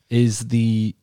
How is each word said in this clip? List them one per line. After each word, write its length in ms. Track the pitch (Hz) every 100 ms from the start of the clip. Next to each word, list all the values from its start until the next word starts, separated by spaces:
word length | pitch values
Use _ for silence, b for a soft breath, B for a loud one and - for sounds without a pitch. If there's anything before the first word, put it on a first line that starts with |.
| -
is 380 | 120 120 104 113
the, 480 | 117 113 110 110 -